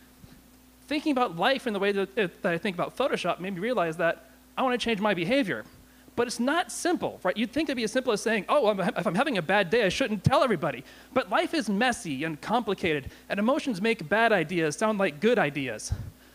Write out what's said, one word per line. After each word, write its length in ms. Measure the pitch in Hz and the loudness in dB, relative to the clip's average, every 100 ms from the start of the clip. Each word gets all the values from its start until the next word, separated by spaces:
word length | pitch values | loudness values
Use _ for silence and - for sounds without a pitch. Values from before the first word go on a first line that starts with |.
| - - - - - - - - - | -20 -20 -20 -20 -20 -20 -20 -16 -4
Thinking 240 | 294 311 | -2 0
about 280 | 254 247 165 | 0 0 2
life 280 | 208 269 240 | 0 2 -2
in 60 | |
the 80 | 202 | 0
way 100 | 196 | 0
that, 240 | 196 190 | 0 -2
that 380 | - 185 - 190 | -2 -2 -2 -2
I 60 | 170 | 0
think 180 | 214 175 | -2 -2
about 200 | 170 - | -4 -2
Photoshop 440 | 277 226 175 160 | -2 0 -2 -4
made 140 | 185 | -6
me 60 | 180 | -4
realize 360 | 220 226 170 160 | -2 0 0 0
that 340 | 165 - - - - - | 0 0 -8 -20 -10 -2
I 60 | |
want 160 | 185 247 | 0 0
to 60 | |
change 160 | 233 214 | 0 0
my 120 | 214 | 0
behavior. 500 | 180 165 269 202 117 - - - - - - | 0 2 0 0 -4 -8 -20 -20 -20 -8 -4
But 120 | 240 | -2
it's 100 | - | 0
not 320 | 247 330 381 | 0 0 -2
simple, 480 | - 339 330 143 101 | -2 0 0 -2 -2
right? 120 | 185 202 | -2 0
You'd 160 | 233 | -2
think 160 | 294 311 | -2 -2
it'd 80 | 254 | -2
be 60 | |
as 80 | 214 | -2
simple 220 | 254 254 | 0 0
as 80 | 208 | 0
saying, 240 | 220 220 - | 0 -2 2
"Oh, 200 | - 214 | 2 4
I'm, 100 | 196 | 2
if 280 | 175 - 175 | 0 -2 0
I'm 100 | 180 | 0
having 200 | 302 208 | 0 0
a 60 | |
bad 260 | 160 202 180 | 2 2 4
day, 160 | 226 | 2
I 40 | 196 | 2
shouldn't 340 | - 269 214 | 2 -2 0
tell 220 | - 277 | 4 4
everybody." 400 | 269 175 151 123 - - - | 4 2 -2 -6 -12 -20 -4
But 160 | 262 185 | -2 0
life 260 | 254 349 | 0 2
is 140 | 330 226 | 0 0
messy 540 | 196 254 - 170 131 | 0 0 0 -4 -4
and 180 | 160 151 | -4 -6
complicated, 680 | - 233 220 190 180 147 131 - - | -2 -2 0 -2 0 -2 -4 -12 -6
and 120 | 196 | -2
emotions 420 | 214 302 285 180 | 0 0 0 -2
make 260 | 226 226 151 | 0 -2 0
bad 220 | 208 233 | 2 4
ideas 440 | 202 156 175 156 - | 4 2 0 0 0
sound 220 | 220 208 | 0 2
like 220 | 196 147 | 0 0
good 180 | 214 226 | 2 4
ideas. 540 | 147 147 131 107 - - - - - | 2 -2 -6 -6 -6 -8 -8 -18 -20